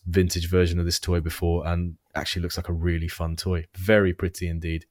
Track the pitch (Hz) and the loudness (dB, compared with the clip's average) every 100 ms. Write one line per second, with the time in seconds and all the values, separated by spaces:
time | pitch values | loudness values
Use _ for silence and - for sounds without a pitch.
0 | 87 87 90 90 85 92 87 85 85 78 | 0 2 2 0 0 4 4 2 0 -2
1 | - 87 80 - 85 85 78 87 87 80 | 0 0 0 -2 0 0 0 -2 -2 -8
2 | _ - 76 92 85 - 87 85 85 85 | _ -8 -6 -4 -4 -6 -4 -2 0 0
3 | 82 - 82 80 - 87 80 - 95 107 | -2 -4 -4 -4 -2 -2 -4 -4 4 6
4 | 95 87 92 - 87 82 82 82 - | 6 2 -4 -4 -4 -4 -4 -4 -6